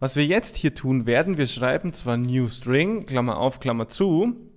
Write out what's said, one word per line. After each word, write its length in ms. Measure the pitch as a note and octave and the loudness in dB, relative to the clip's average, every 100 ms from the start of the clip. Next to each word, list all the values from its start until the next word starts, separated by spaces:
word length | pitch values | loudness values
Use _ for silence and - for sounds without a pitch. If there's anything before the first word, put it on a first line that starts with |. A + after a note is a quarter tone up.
Was 160 | C3 D3 | -2 2
wir 100 | D3 | 2
jetzt 300 | G#3 - - | 2 0 -2
hier 180 | D3 | -2
tun 320 | - C3 C3 A2+ | 0 0 0 2
werden, 320 | A#2+ F3+ D#3 | 2 2 0
wir 80 | C3 | -2
schreiben 460 | A#2 B2+ D3+ F3 | 0 0 0 -4
zwar 240 | - B2 A#2+ | -6 -2 -2
New 320 | B2 B2+ A#2 | 0 0 0
String, 580 | - A#2+ C#3 F#3+ A3 - | -2 0 2 2 0 -2
Klammer 300 | B2+ B2 - | -2 0 0
auf, 220 | C3 - | -2 -2
Klammer 260 | B2+ A#2 A2 | -4 -2 -4
zu 500 | - G3 E3 A#3+ - - | 0 2 2 2 -2 -10